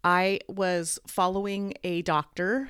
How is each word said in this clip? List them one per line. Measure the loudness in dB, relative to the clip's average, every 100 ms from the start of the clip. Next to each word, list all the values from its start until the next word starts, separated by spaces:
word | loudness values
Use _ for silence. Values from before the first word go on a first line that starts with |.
I | 2 4 2 0 -4
was | -2 0 0 -2 -6 -6
following | 0 2 2 -2 -2 -4 -4
a | -4 -2
doctor | 0 0 -2 -4 -2 -2